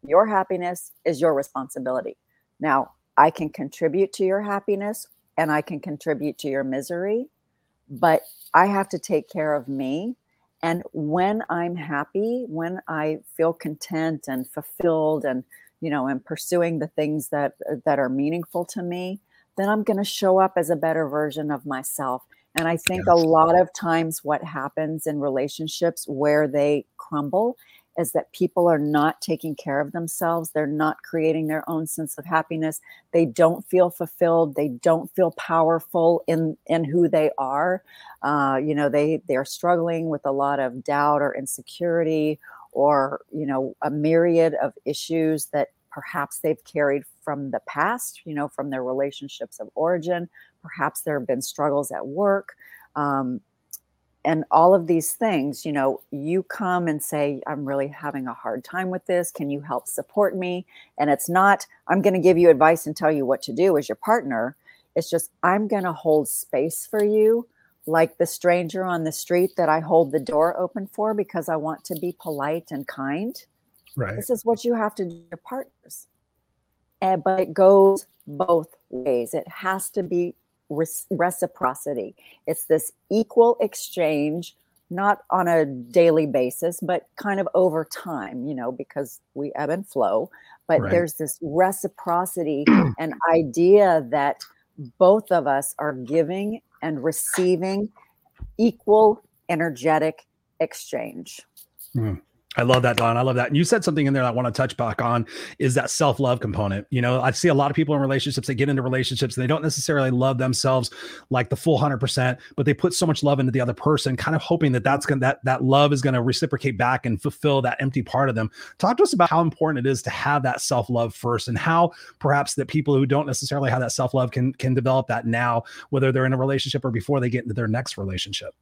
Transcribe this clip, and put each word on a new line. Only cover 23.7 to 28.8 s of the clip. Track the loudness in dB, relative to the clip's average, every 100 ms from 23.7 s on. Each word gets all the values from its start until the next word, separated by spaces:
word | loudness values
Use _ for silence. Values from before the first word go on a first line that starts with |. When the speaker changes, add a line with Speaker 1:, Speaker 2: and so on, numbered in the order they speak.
Speaker 1:
times | 0 -2 0 0 -6
what | -4 -4
happens | -4 -8 -8 -6 -6 -4 -6
in | -4
relationships | -2 -2 -4 -6 -10 -2 -2 -2 -10
where | -2 2 2 2
they | 0 2 0 -4 _
crumble | -10 -6 -2 0 0 -4 _ _ _ -6
is | -2
that | -2 -4
people | -2 -2 2 4
are |
not | 4